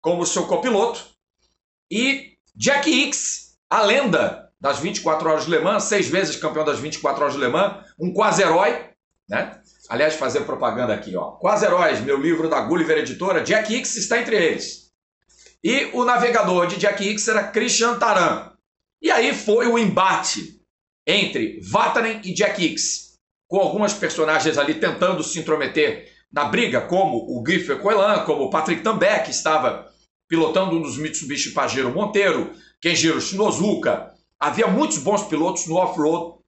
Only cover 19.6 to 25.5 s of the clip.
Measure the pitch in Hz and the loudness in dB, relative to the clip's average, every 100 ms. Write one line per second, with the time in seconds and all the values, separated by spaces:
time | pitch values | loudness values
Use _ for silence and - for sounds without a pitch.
19.6 | 240 233 202 180 190 170 - - - - | 4 4 2 4 2 2 -2 -6 -10 -18
20.6 | _ _ _ _ - 202 165 - 110 - | _ _ _ _ 0 0 0 -2 -4 -6
21.6 | 92 196 254 240 226 214 190 180 208 - | -2 0 2 0 -2 -6 -8 0 0 0
22.6 | 160 107 - - - _ _ _ _ 190 | -2 -2 -6 -6 -12 _ _ _ _ 0
23.6 | 175 208 208 - - - 156 156 160 143 | 0 0 -2 -2 -4 0 2 2 2 0
24.6 | 143 151 185 - 185 180 - 170 156 | 0 0 -2 0 0 0 -4 -6 -2